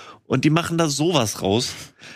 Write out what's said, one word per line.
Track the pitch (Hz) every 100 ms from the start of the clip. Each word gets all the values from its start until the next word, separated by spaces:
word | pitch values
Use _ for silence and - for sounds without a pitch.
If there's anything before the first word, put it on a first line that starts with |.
| - - -
und | 127 156
die |
machen | 160 160 165
da | 165
sowas | 139 165 160 104 -
raus. | 95 110 123 - - _ -